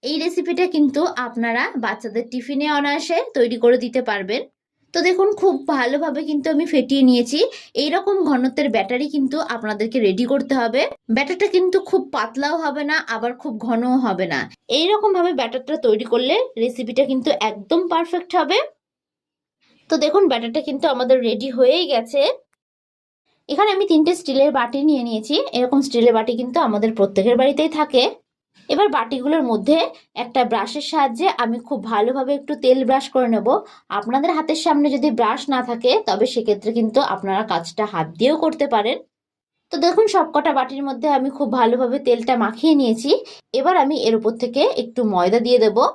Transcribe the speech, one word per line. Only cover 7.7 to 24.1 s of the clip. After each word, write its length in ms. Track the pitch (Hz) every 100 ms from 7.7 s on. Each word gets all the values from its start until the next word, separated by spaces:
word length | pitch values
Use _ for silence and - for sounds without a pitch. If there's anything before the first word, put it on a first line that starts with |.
এইরকম 420 | - 285 339 381 392
ঘনত্বের 440 | 330 269 254 262 285
ব্যাটারই 380 | 214 196 247 294
কিন্তু 280 | 294 262 285 -
আপনাদেরকে 500 | 233 214 214 220 247
রেডি 240 | 214 185
করতে 300 | 240 277 269
হবে। 260 | 269 233 262 392 - _
ব্যাটারটা 360 | 226 277 359 403
কিন্তু 300 | 370 370 370
খুব 180 | 370 381 269
পাতলাও 440 | 277 220 233 285 330
হবে 240 | 320 269
না, 120 | 294 311 -
আবার 240 | 226 233 247
খুব 140 | 311 220
ঘনও 340 | 226 226 247 254
হবে 280 | 247 185 185
না। 140 | 143 - - _
এইরকমভাবে 640 | 277 339 427 415 381 349
ব্যাটারটা 420 | 285 233 254 254 311 247
তৈরি 200 | 214 233
করলে 220 | 233 247 381 508 -
রেসিপিটা 480 | 226 240 233 254
কিন্তু 260 | 269 262 254 -
একদম 400 | 214 208 196 339 359
পারফেক্ট 420 | 330 339 359 359 359
হবে। 220 | 294 403 605 _ _ _ _ _ _ _ _ _ _ _ _
তো 40 | 320
দেখুন, 260 | 294 302 392
ব্যাটারটা 320 | 240 233 240 302
কিন্তু 160 | 269 320
আমাদের 280 | 254 254 262
রেডি 280 | 233 208 269
হয়েই 360 | 247 254 320 349
গেছে। 340 | 254 226 277 285 - _ _ _ _ _ _ _ _ _ _ -
এখানে 220 | 294 415
আমি 120 | 381 403
তিনটে 240 | 320 320